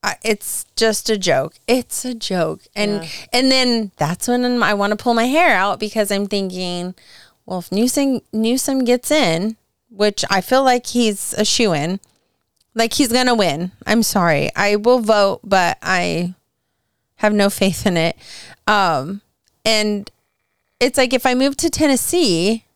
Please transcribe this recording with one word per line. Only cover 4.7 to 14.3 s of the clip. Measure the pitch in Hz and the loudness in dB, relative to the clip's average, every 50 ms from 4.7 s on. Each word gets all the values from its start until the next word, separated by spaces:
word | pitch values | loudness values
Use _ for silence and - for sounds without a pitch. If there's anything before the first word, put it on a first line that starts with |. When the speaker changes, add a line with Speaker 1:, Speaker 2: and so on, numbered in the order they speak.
| 208 | 2
Speaker 1:
wanna | 202 202 202 208 | 0 0 -2 -2
pull | 208 - 247 233 | -2 0 0 2
my | 233 226 | 2 2
hair | 247 262 311 359 339 240 | 2 2 2 4 4 4
out | 185 190 202 196 208 | 2 2 0 -2 -2
because | 214 214 - 226 208 196 | -6 -6 -2 -2 -2 0
I'm | 208 196 202 | 0 -2 -2
thinking, | 196 208 202 196 190 180 180 185 180 180 175 175 180 185 _ _ - - - - - _ _ _ | -2 -2 -4 -4 -4 -6 -6 -6 -6 -6 -6 -6 -8 -10 _ _ -20 -20 -20 -20 -20 _ _ _
Well, | - 185 185 | -10 -8 -8
if | 175 - | -8 -4
Newsom, | - 196 226 254 - - 277 277 262 226 _ _ - | -2 0 0 0 2 0 0 0 0 -2 _ _ -4
Newsom | 214 220 226 240 262 - - 269 269 254 | -2 0 0 0 0 -2 -2 -2 0 2
gets | 233 240 247 - - | 2 0 0 0 0
in, | 302 311 277 180 160 165 180 220 226 _ _ _ _ _ _ _ | 0 2 2 2 0 0 -2 -4 -6 _ _ _ _ _ _ _
which | 233 196 208 208 208 - - - | -4 -2 0 0 0 -2 -4 -2
I | 196 196 | -2 -2
feel | 180 - 262 262 269 | 0 2 0 2 4
like | 262 247 247 240 | 4 2 2 0
he's | - - 240 240 220 208 196 - - - | -2 -2 0 0 0 0 -2 -6 -10 -4
a | - 214 | -2 -2
shoo-in. | - - - 240 208 170 147 143 165 185 196 _ _ _ _ _ _ _ _ _ _ _ _ _ _ _ | 0 0 0 2 0 0 0 -2 -4 -4 -6 _ _ _ _ _ _ _ _ _ _ _ _ _ _ _
Like, | 220 226 226 - | -2 -2 -2 2
he's | - 285 233 226 | 0 0 2 2
gonna | 254 254 254 247 | 2 2 2 2
win. | 226 202 170 143 151 175 180 - _ - | 2 2 0 0 -2 -4 -8 -8 _ -4
I'm | - 214 233 220 | -2 0 0 2
sorry. | - - 208 175 170 | 2 2 2 2 2